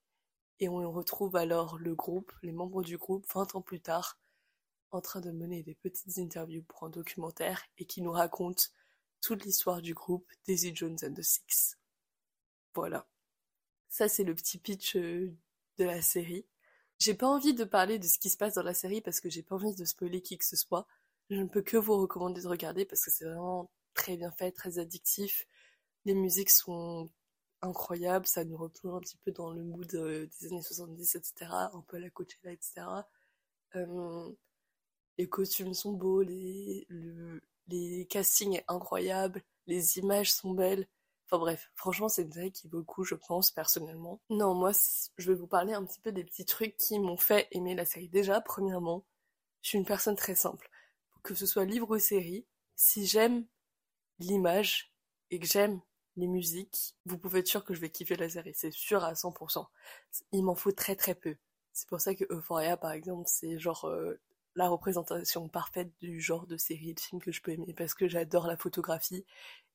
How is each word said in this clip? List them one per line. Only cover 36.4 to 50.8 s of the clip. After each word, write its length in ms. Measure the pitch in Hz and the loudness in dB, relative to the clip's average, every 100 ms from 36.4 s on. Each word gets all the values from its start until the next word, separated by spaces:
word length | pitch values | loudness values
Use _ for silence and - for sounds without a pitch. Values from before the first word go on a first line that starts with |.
| 185 196 202 196 - | -6 -8 -6 -6 -8
le, 520 | 175 165 165 165 160 _ _ - | -12 -12 -12 -12 -14 _ _ -6
les 380 | 175 175 180 175 | -4 -4 -6 -4
castings 500 | 202 190 - 202 180 | 0 4 4 4 0
est 100 | - | 0
incroyable, 760 | 180 185 185 185 190 190 190 - _ - | -4 -2 -2 0 0 0 -2 -14 _ -4
les 320 | 175 170 185 | 0 2 2
images 340 | 196 202 196 | 2 2 4
sont 200 | - 190 | 2 2
belles. 360 | 185 185 196 190 _ _ _ - | 2 2 2 -2 _ _ _ 0
Enfin 60 | 175 | 2
bref, 320 | 165 160 - - | 2 0 -4 -6
franchement, 340 | 185 180 214 | -4 0 0
c'est 140 | 202 | 0
une 80 | 160 | -2
série 200 | 165 185 | -2 -8
qui 160 | - 160 | -8 -8
vaut 120 | 170 | -8
le 40 | |
coup, 200 | 160 - | -6 -4
je 100 | 185 | -4
pense, 380 | 165 - 175 190 | -4 -2 2 2
personnellement. 680 | - 156 - 160 165 165 202 - | 2 2 2 0 -10 -10 -12 -2
Non, 240 | 214 202 180 | 4 6 6
moi, 180 | 180 | 6
c-, 380 | 202 - - - - | 6 4 2 -4 -4
je 140 | 175 | 2
vais 60 | 185 | 2
vous 80 | 175 | 4
parler 280 | 180 185 | 2 4
un 120 | 208 185 | 0 -4
petit 140 | - | -6
peu 120 | 226 | -6
des 120 | 196 | -4
petits 220 | 170 - 185 | -6 -8 -4
trucs 300 | - 220 - | -2 -2 0
qui 220 | - 208 | 0 4
m'ont 200 | 190 175 | 2 4
fait 300 | - 208 - | 8 8 6
aimer 240 | 180 180 180 | 0 -2 -2
la 100 | 175 | -2
série. 240 | 170 180 | -4 0
Déjà, 320 | 185 196 208 | 2 6 4
premièrement, 640 | 233 - 190 185 170 175 - _ _ _ _ _ | 2 -2 0 0 0 -2 -4 _ _ _ _ _
je 80 | - | 0
suis 80 | 208 | 0
une 80 | 185 | 2
personne 300 | 202 - 202 | 2 2 2
très 180 | - | 2
simple. 380 | 180 - - - - | 2 2 -2 -14 -20